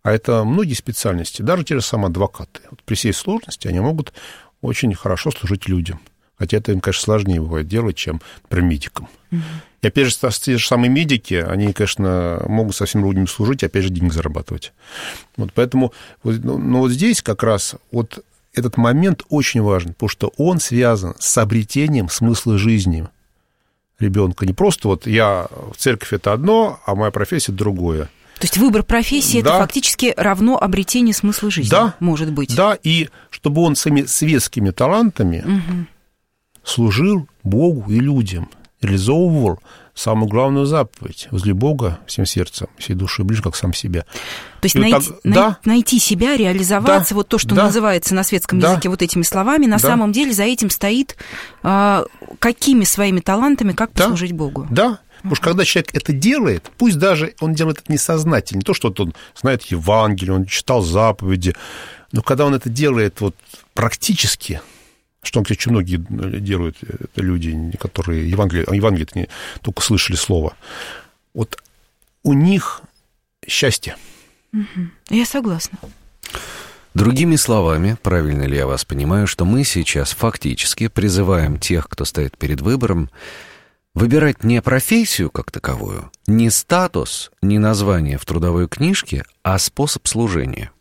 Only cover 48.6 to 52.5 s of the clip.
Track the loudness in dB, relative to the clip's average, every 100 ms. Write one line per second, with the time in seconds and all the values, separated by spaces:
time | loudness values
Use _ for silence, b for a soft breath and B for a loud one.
48.6 | 4 2 0 -2 0 0 0 0 2 4
49.6 | 4 4 4 2 2 0 0 0 0 0
50.6 | -2 -2 0 0 -2 -8 B B B B
51.6 | 0 2 4 2 -2 -12 -20 -2 -2